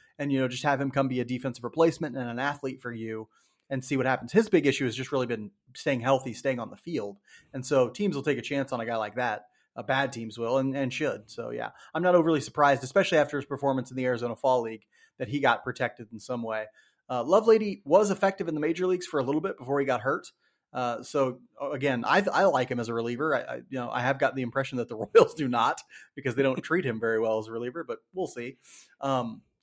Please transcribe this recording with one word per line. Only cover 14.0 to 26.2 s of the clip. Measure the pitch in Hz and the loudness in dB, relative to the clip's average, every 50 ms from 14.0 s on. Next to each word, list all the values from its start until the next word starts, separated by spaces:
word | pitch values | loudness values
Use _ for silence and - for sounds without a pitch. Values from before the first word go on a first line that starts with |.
| 127 | 0
Arizona | 127 123 113 120 120 113 | 0 0 0 -2 -4 -4
Fall | - - 131 127 123 113 | 0 2 2 2 2 0
League, | 113 113 107 _ _ _ _ _ _ _ - | -2 -6 -10 _ _ _ _ _ _ _ -10
that | 131 | -6
he | 104 139 143 | -6 -2 2
got | 139 123 117 - - | 4 4 4 4 0
protected | 127 120 - 127 117 - - 113 - | -6 -4 -2 -4 -4 -4 -8 -16 -16
in | 117 104 | -16 -12
some | - - 127 117 113 | -10 -8 -6 -6 -4
way. | 113 110 110 107 - - _ _ _ _ _ _ - | -4 -4 -6 -6 -8 -14 _ _ _ _ _ _ -6
Uh, | 127 123 117 | -4 -4 2
Lovelady | 143 185 220 214 226 220 220 214 202 190 - - | 4 4 6 6 6 6 6 4 0 -6 -6 2
was | 139 160 202 214 202 | 4 6 6 6 4
effective | 190 - 196 196 196 - 180 | 2 2 2 0 0 -2 -4
in | 170 156 | -4 -2
the | 147 | -2
major | 151 160 165 175 185 | 0 0 0 0 0
leagues | 185 185 180 - | 0 -2 -2 -4
for | - - 143 | -2 -2 -2
a | 127 | 0
little | 127 147 156 | 0 0 0
bit | 165 190 - | -2 -4 -6
before | - 123 127 143 143 | -8 -6 -2 0 0
he | 139 | 2
got | 131 123 113 | 0 0 0
hurt. | 107 135 156 196 - - - _ _ _ _ _ _ _ - | 0 -2 -2 -2 -4 -10 -20 _ _ _ _ _ _ _ -6
Uh, | 127 123 120 117 113 123 | -4 -4 -4 -4 -6 -6
so, | - - 143 135 127 123 - _ _ _ - | -2 0 0 0 0 -2 -6 _ _ _ -10
uh, | 143 139 | -8 -6
again, | 147 131 139 143 127 120 113 | -4 -2 0 0 0 0 2
I, | - 180 196 202 - - | 2 4 4 4 2 2
I | 147 196 | 4 4
like | 190 147 127 123 - | 4 4 2 2 0
him | 127 120 | -2 -4
as | 113 113 | -4 -4
a | 117 | -4
reliever. | 117 113 120 120 120 151 160 143 | -4 -2 -4 -4 -2 -2 0 0
I, | 120 | -2
I, | - 123 123 123 123 - | -2 -4 -10 -10 -10 -10
you | 135 127 | -8 -8
know, | 120 120 | -6 -4
I | 113 123 | -4 -2
have | 123 131 139 | 0 0 0
gotten | 131 143 123 127 | 2 0 0 0
the | 135 | -2
impression | 127 117 - 135 131 - 131 123 | -4 -4 -2 -2 -4 -2 -4 -6
that | 113 - | -6 -6
the | 117 | -8
<laughs> | 107 110 - - | -8 0 6 8
Royals | 226 - - - | 8 8 6 4
do | - 143 | -2 -2
not | 123 123 117 113 135 - - - _ - - - _ _ | 0 2 2 2 2 0 -2 -8 _ -20 -20 -20 _ _
because | 139 | -8